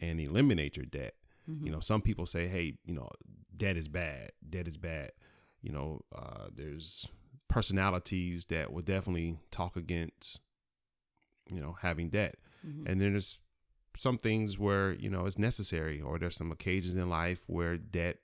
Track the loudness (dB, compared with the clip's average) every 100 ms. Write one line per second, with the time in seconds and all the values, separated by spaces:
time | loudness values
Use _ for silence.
0 | -2 0 2 6 6 6 2 -4 -6 -6
1 | -6 -10 _ _ -10 -6 -4 -2 2 4
2 | 4 0 -2 -2 -2 0 -2 -4 -6 -6
3 | -6 -14 -20 -20 -18 -2 0 2 0 -2
4 | -2 -4 -12 -14 -8 -6 -6 -6 -6 -6
5 | -8 -14 -20 -20 _ _ -6 -4 -4 -6
6 | -10 -14 -12 -12 -12 -10 -10 -8 -6 -6
7 | -6 -14 -20 -20 0 4 4 4 4 2
8 | 0 0 0 -2 -2 -2 -2 -2 0 0
9 | 2 0 0 -2 -8 -4 -4 -4 -2 -2
10 | -2 -6 -8 -8 -12 _ _ _ _ _
11 | _ _ _ _ -10 -8 -6 -2 -2 0
12 | 0 2 0 -4 -20 -16 -12 -6 0 4
13 | 4 4 2 -2 _ _ _ _ _ -2
14 | 0 2 4 4 2 2 4 4 4 0
15 | -2 0 0 2 2 2 0 0 0 -2
16 | -4 -2 -2 -2 -4 -2 0 2 2 0
17 | 2 2 2 -2 -2 0 0 0 -2 0
18 | 0 -2